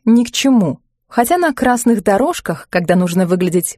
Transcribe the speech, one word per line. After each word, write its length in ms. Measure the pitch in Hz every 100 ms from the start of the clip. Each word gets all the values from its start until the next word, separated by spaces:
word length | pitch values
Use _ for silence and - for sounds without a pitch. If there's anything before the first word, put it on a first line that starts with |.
| 226
ни 180 | 233
к 80 | 233
чему, 480 | - 269 240 160 - _ _ _
хотя 300 | - 240 359
на 160 | 330
красных 480 | - 254 247 240 208
дорожках, 680 | 208 196 294 - - 156 -
когда 240 | 180 165 180
нужно 320 | 175 180 175
выглядеть 500 | 180 180 175 -